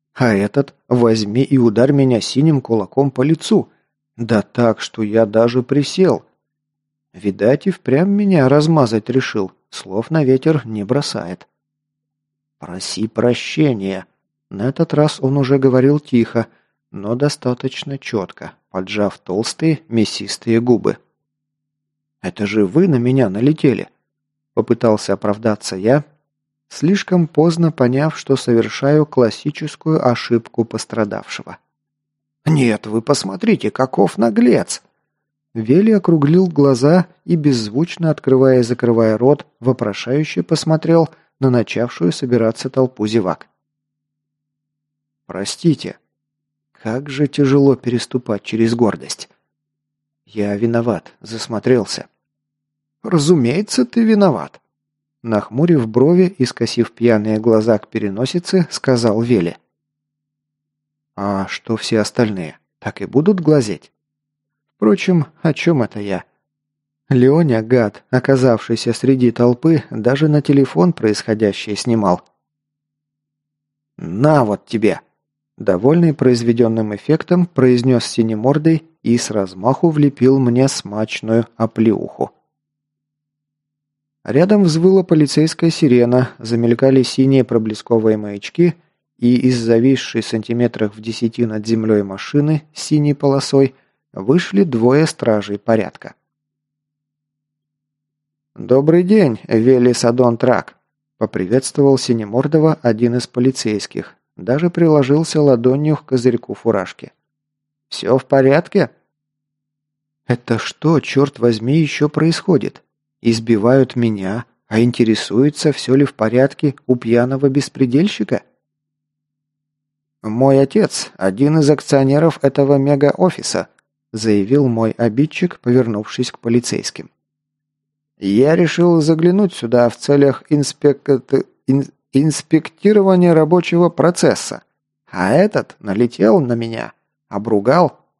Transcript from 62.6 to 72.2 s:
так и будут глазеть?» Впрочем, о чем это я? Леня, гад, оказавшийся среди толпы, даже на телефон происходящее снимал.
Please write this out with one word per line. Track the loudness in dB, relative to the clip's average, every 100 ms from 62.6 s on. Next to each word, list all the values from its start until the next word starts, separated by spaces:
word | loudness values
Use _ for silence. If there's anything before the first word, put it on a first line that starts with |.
| _ _
так | -14 -12
и |
будут | -4 0 2 0
глазеть?» | 2 2 0 -8 _ _ _ _ _ _ _ _ _ -2
Впрочем, | 0 0 0 0 -2 _
о | -4
чем | -2 0 0
это | -2 -6
я? | -8 -8 -10 _ _ _ _ _ _ _ -2
Леня, | 2 4 4 2 0
гад, | 0 0 0 -4 -4
оказавшийся | -2 2 2 2 0 -2 -4 -4
среди | -2 0 2 2
толпы, | 2 2 2 2 0 -2
даже | -4 -2 2 2
на | 2
телефон | 2 2 2 2 0
происходящее | 2 0 -2 -2 0 0 -2 -8 -6
снимал. | -2 0 0 -2